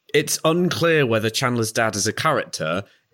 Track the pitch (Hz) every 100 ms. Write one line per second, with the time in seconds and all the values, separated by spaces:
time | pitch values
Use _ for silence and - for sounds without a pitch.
0 | _ 147 151 - 160 170 180 - 165 156
1 | 131 113 110 110 131 123 110 - 113 104
2 | 107 104 160 127 - - 80 87 104 _
3 | _